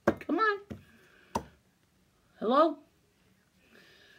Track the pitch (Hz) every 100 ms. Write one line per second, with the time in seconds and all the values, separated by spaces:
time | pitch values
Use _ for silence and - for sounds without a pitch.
0 | - - - 302 427 403 - - - -
1 | _ - _ - - - _ _ _ _
2 | _ _ _ _ 202 262 320 302 - _
3 | _ _ _ _ _ _ _ - - -
4 | -